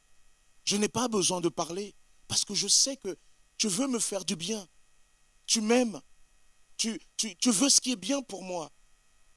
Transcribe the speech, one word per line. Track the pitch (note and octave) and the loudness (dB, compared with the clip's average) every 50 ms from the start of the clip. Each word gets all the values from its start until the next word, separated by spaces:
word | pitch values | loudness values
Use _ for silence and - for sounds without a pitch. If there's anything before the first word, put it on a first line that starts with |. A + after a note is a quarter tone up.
| _ _ - - - - _ _ _ _ _ _ - | _ _ -20 -20 -20 -20 _ _ _ _ _ _ -4
Je | - F#3+ | -2 0
n'ai | G#3 G#3 - | 0 0 0
pas | - A3 B3+ | 0 0 -2
besoin | A#3+ A3 G3 E3 E3 F#3 F3 | 0 0 0 2 0 0 0
de | E3 E3 | 0 -2
parler | - - E3 D#3 E3+ G3 G#3 G3 - - - _ - _ - | 0 -2 -4 -4 -6 -8 -10 -10 -14 -20 -20 _ -20 _ -8
parce | - G#3 - - | -4 -2 -2 -2
que | - G3+ | -2 -2
je | E3 G3+ | -2 2
sais | G3 - - - C4+ C#4 | 4 4 4 4 2 -2
que | - - F#3+ D#3 - _ _ - _ _ _ _ | -6 -8 -10 -10 -10 _ _ -20 _ _ _ _
tu | - - | -4 -2
veux | G#3+ E3+ G3+ C#4 | -2 0 0 0
me | C#4 B3 A3 | 0 0 -2
faire | - - G3+ F#3+ F3+ | -2 -2 -4 -6 -4
du | D#3+ G3+ | -4 -6
bien. | D#3 E3 F#3 A3 G#3 F3+ - _ - - _ _ _ - _ _ _ _ _ _ _ _ | -4 -4 -6 -8 -8 -10 -14 _ -20 -20 _ _ _ -20 _ _ _ _ _ _ _ _
Tu | - - A#3 | 0 0 2
m'aimes. | G#3+ G#3+ A#3+ B3+ B3 A3+ F3 C3+ - - - - - _ _ _ _ _ - _ - - - | 4 4 4 4 4 2 -2 -10 -14 -18 -20 -20 -20 _ _ _ _ _ -20 _ -20 -14 -8
Tu, | - - A3+ G#3+ - - _ _ | -4 -4 -4 -4 -6 -10 _ _
tu, | - - G#3+ F3 | -6 -6 -4 -4
tu | - - B3 | 0 2 2
veux | G#3+ F3 C#4 C#4 | 4 4 6 6
ce | - - | 4 4
qui | - B3+ B3 | 4 0 -4
est | |
bien | F#3+ F#3 G3 C#4 C#4 | -4 -2 -2 -2 -2
pour | B3+ - G3+ F3 F#3 | -4 -6 -10 -10 -8
moi. | F#3 F3+ E3+ D3+ C#3 - _ _ _ _ _ _ _ _ _ _ _ _ | -6 -6 -6 -8 -10 -14 _ _ _ _ _ _ _ _ _ _ _ _